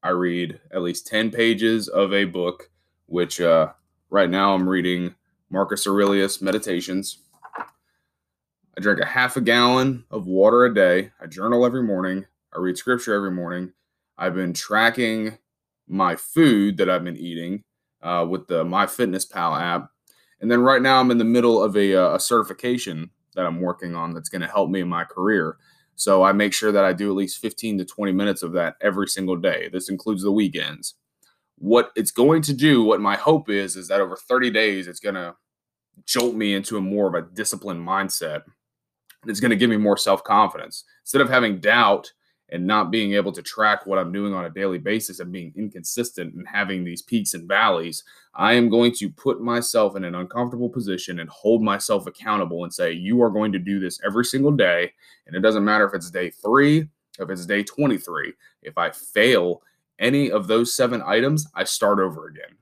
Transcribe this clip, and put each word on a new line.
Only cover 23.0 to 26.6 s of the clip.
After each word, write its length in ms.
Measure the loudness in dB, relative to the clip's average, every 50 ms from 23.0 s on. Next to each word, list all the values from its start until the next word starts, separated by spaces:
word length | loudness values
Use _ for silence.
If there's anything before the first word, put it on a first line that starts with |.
| -12 -12 _ _ _ _ _
that 100 | -4 -4
I'm 160 | -4 -4 -4
working 340 | -4 -6 -6 -6 -10 -10 -8
on 180 | -8 -8 -8 -8
that's 160 | -10 -12 -10
gonna 180 | -8 -8 -8
help 220 | -4 -2 -2 0 0
me 120 | -2 -4
in 60 | -4
my 160 | -4 -4 -6 -6
career. 540 | -8 -6 -4 0 2 2 2 0 -2 -6 _ _ _ _ _ _ _ _
So 280 | -6 2 4 6 6 6
I 80 | 6
make 220 | 4 4 2 0 0
sure 180 | 0